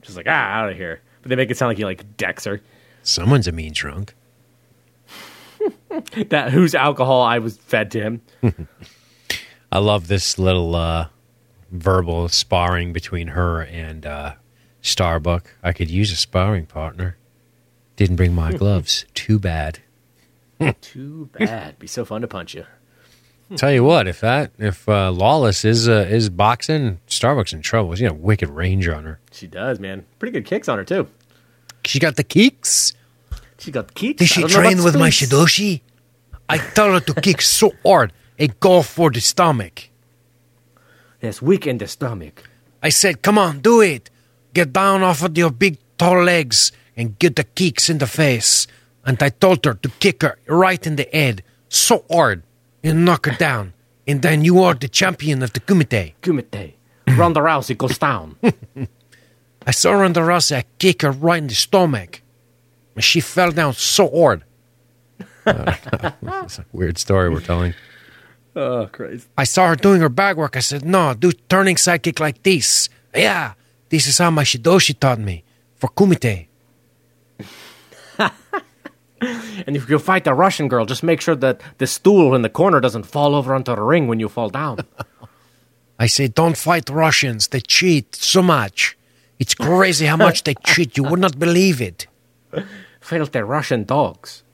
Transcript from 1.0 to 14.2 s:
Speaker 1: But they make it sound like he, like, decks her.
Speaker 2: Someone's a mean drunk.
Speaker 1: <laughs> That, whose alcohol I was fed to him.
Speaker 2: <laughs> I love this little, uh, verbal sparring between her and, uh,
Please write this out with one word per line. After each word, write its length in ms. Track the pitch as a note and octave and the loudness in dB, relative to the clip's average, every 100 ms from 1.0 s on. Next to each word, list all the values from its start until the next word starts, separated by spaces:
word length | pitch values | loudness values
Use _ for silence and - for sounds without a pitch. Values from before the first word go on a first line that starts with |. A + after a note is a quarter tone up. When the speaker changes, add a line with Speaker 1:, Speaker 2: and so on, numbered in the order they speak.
| _ _ | _ _
Speaker 1:
But 80 | C3 | -6
they 60 | B2+ | -2
make 140 | B2 | -2
it 60 | A#2+ | 0
sound 140 | B2+ | -2
like 80 | G#2 | -2
he, 60 | |
like, 320 | G#2 F#2+ G#2 - | -6 -8 -14 -8
decks 280 | F#2 - | -8 -8
her. 160 | - G2+ _ _ _ _ | -8 -10 _ _ _ _
Speaker 2:
Someone's 440 | - - F2+ C#3+ F2+ | -6 -2 2 2 0
a 40 | |
mean 200 | E2 D#2 | -6 -8
drunk. 420 | D2+ C#2+ D#2 G2+ _ | -10 -10 -10 -14 _
Speaker 1:
<laughs> 40 | _ _ _ _ _ _ _ _ _ - - - - _ G#4 - _ F4+ - - G#3 | _ _ _ _ _ _ _ _ _ -20 -20 -20 -20 _ -6 -6 _ -12 -10 -8 -2
That, 240 | D3+ B2 | -2 2
whose 220 | C#3 E3+ | 2 2
alcohol 480 | C#3 C#3 C#3+ B2+ B2+ | 2 0 0 2 2
I 160 | A#2+ A#2+ | 2 0
was 180 | A2+ G#2+ | -4 -12
fed 340 | _ A#2 G#2 | _ -2 -2
to 80 | A2+ | -6
him. 200 | G#2+ A#2 _ _ | -6 -8 _ _
Speaker 2:
<laughs> 260 | A#2+ - D#2+ _ - _ _ _ _ - - _ _ | -2 -2 -14 _ -20 _ _ _ _ -12 -12 _ _
I 60 | F#2+ | 0
love 280 | G#2 G#2 E2 | 2 0 0
this 300 | G2 - - | -4 -2 -2
little, 360 | F#2 F#2 E2+ E2+ | 0 0 0 -2
uh, 320 | E2 E2 E2 _ _ _ _ _ _ | -2 -4 -6 _ _ _ _ _ _
verbal 580 | F2+ F2+ F#2 E2+ E2+ E2+ | -6 0 0 0 -4 -2
sparring 640 | - - F#2 F2 F2+ F2 | -4 -2 0 0 -2 -4
between 360 | E2+ - F2 E2+ | -8 -8 -10 -6
her 340 | E2 F2 E2 | -2 -2 -2
and, 420 | D#2+ E2 D#2+ D#2 D2+ | -8 -12 -14 -12 -12
uh, 280 | D2 | -12